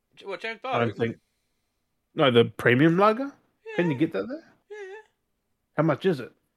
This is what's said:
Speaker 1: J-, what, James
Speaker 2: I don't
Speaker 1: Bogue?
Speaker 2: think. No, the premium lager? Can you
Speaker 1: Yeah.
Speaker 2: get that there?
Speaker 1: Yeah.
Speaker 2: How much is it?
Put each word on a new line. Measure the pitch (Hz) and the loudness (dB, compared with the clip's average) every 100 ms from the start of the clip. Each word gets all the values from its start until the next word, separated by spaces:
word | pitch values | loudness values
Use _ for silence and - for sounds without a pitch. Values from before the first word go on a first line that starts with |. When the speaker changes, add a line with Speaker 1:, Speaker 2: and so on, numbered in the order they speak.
| _ - | _ -20
Speaker 1:
J-, | - | -14
what, | 185 | -12
James | 226 226 | -12 -12
Speaker 2:
I | 262 240 | -6 -2
don't | 117 | -2
Speaker 1:
Bogue? | 107 | -4
Speaker 2:
think. | 117 - _ _ _ _ _ _ _ _ _ | -6 -8 _ _ _ _ _ _ _ _ _
No, | - 139 | 0 2
the | 117 117 | 4 2
premium | - - 127 165 170 | 2 2 4 4 4
lager? | 208 220 277 - _ _ 453 427 | 2 2 -4 -14 _ _ -8 -2
Can | 175 | -2
you | |
Speaker 1:
Yeah. | 131 | 0
Speaker 2:
get | 165 | -2
that | 190 214 | -4 -8
there? | 302 - _ - | -12 -16 _ -20
Speaker 1:
Yeah. | 415 381 415 427 _ _ _ _ _ _ - | -16 -16 -18 -20 _ _ _ _ _ _ -4
Speaker 2:
How | |
much | 160 - 190 | -2 -2 -2
is | 147 | -4
it? | 110 _ _ | -6 _ _